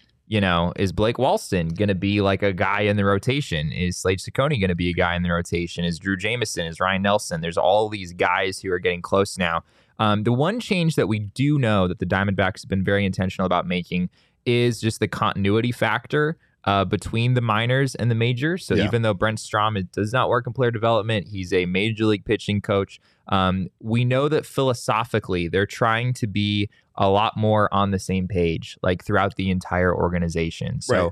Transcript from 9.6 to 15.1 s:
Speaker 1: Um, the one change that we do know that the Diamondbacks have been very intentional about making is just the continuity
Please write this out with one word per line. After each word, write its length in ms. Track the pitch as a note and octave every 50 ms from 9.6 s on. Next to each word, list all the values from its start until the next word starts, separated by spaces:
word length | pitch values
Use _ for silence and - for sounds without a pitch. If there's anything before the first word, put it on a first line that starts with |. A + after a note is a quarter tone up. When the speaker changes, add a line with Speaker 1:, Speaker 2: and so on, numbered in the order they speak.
| - _ _ _ _ _ _ -
Speaker 1:
Um, 240 | A2 G#2 G#2 G#2 G#2+
the 100 | A#2 A#2+
one 260 | B2 D3 F3 A3+ B3
change 360 | A3 - G#3 F3+ E3+ D#3+ D3+
that 120 | - A2+
we 120 | F2 A2 G#2
do 380 | G#2 G2 - - C3+ D3 D3+
know 300 | C#3+ B2+ A2 G#2+ G2 F#2
that 120 | F2+ F2 -
the 60 | F#2+
Diamondbacks 580 | F2+ G2+ F#2+ G2 G2+ F#2+ F#2 G2 F#2 - - -
have 60 | -
been 140 | G2 G2 F#2
very 220 | G2+ G2+ G2+ G2+
intentional 400 | F#2+ F#2 - F#2+ F#2 - - F#2+
about 200 | F#2 F2+ F2 E2
making 440 | F2 F2+ F2+ E2+ - F2+ F2+ F2+ F2 - _ _ _ _ _ _
is 360 | B2 A#2+ A#2+ A#2+ B2 A#2+ -
just 180 | - A2+ - -
the 80 | A2
continuity 640 | -